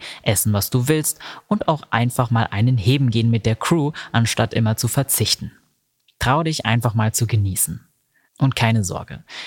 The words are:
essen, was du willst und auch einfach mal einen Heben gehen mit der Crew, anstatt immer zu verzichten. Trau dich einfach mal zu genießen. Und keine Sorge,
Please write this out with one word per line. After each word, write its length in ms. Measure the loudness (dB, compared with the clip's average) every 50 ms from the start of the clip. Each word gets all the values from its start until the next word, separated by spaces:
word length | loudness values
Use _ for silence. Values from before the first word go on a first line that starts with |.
| -4 -10 -16 -6
essen, 300 | -2 0 0 0 2 0
was 180 | 0 0 0 0
du 180 | 0 0 2 2
willst 320 | 0 0 0 -2 -6 -8 -12 -18 -18 -12 -4
und 220 | -2 -2 0 0 0
auch 140 | -2 -2 -2 -2
einfach 400 | 0 0 0 0 0 0 0 2
mal 180 | 2 0 0 0
einen 260 | 0 2 2 4 2
Heben 340 | 2 2 2 2 4 2 2
gehen 200 | 2 2 2 2
mit 160 | 2 2 2
der 80 | 0 0
Crew, 380 | 0 0 0 0 2 0 0 -4 -6 -8 -2
anstatt 440 | 0 0 0 2 0 0 -2 0 0
immer 220 | 0 0 0 0
zu 120 | 0 -2 -2
verzichten. 640 | 0 -2 -2 0 0 0 0 0 -2 -4 -6 -10 -12 _ _ _ _ _ _ _ _ _ _ _ _ -4
Trau 240 | 0 0 2 2
dich 240 | 0 -2 -4 -4 -2
einfach 280 | 0 0 0 0 0 0
mal 180 | 0 0 0
zu 160 | 0 -2 -2 0
genießen. 580 | 0 0 0 0 -2 -2 -4 -4 -6 -10 -14 _ _ _ _ _ _ _ _ _ _ -2
Und 180 | 0 0 0
keine 280 | 0 0 2 2 2 0
Sorge, 380 | -2 -4 -8 -10 -12 -16 -18 -18 -18 -18 -16 -16